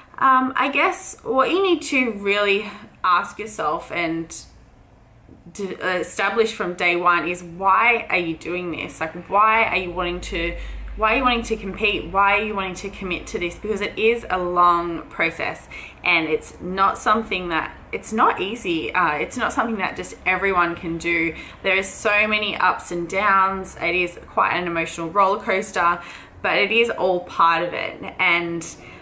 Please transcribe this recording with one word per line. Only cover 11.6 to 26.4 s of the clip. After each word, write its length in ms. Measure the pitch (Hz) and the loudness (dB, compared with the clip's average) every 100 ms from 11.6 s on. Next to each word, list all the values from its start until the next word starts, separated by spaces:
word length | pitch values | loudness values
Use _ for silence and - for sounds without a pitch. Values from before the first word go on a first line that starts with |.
| 196 185 214 202 165 | -4 -2 0 0 -2
Why 280 | 190 196 208 | 2 4 4
are 40 | |
you 140 | 214 208 | 0 -4
wanting 180 | 190 180 | -4 -6
to 140 | 202 | -10
commit 360 | 196 190 175 - | -8 -6 -6 -6
to 100 | 202 | -4
this? 180 | 175 - | -4 -6
Because 240 | 208 202 | -6 -4
it 160 | 202 - | -4 0
is 280 | 220 233 - | 2 2 0
a 80 | 185 | -2
long 640 | 180 180 175 170 170 165 - | 0 4 6 6 0 -6 -8
process 600 | - 165 160 - 214 - - - - | -2 -2 -2 -6 -6 -12 -16 -18 -8
and 260 | - 170 160 | 0 0 2
it's 320 | 156 - - | 0 -2 -6
not 380 | 175 185 196 - | -6 0 2 2
something 520 | - 220 220 190 180 | 2 2 0 -4 -2
that, 260 | 160 - - - | -2 -4 -10 -12
it's 200 | 190 - | -8 -4
not 280 | 220 440 - | 2 2 2
easy. 520 | 185 233 196 165 - | -2 -2 -2 -2 -2
Uh, 200 | - 165 151 | 0 0 0
it's 200 | 175 254 | -2 -2
not 160 | 214 | -2
something 240 | - 233 220 | 0 0 0
that 200 | 185 - | -4 -4
just 200 | 180 - | -6 -4
everyone 500 | - 185 196 185 170 | -2 0 2 2 2
can 240 | 170 170 165 | -2 -6 -4
do. 360 | 170 170 165 160 - - | -2 0 0 -4 -14 -6
There 140 | 196 190 | 0 0
is 120 | 190 | 0
so 380 | - 220 208 214 | -2 0 2 2
many 300 | 208 208 - | 0 -2 0
ups 340 | 185 175 - | 0 0 -2
and 180 | 175 170 | -4 -4
downs. 680 | 190 208 196 190 190 185 - | 0 4 4 4 0 -4 -4
It 140 | 170 | -2
is 240 | 180 175 - - | 0 -2 -4 -6
quite 260 | - 196 | 0 2
an 120 | 170 180 | 2 -2
emotional 440 | 170 165 - 165 | -2 -4 -4 -2
roller 300 | 190 196 208 | 2 4 2
coaster, 600 | 220 190 - 196 175 175 - - - - | 0 0 0 2 2 2 -4 -16 -18 -6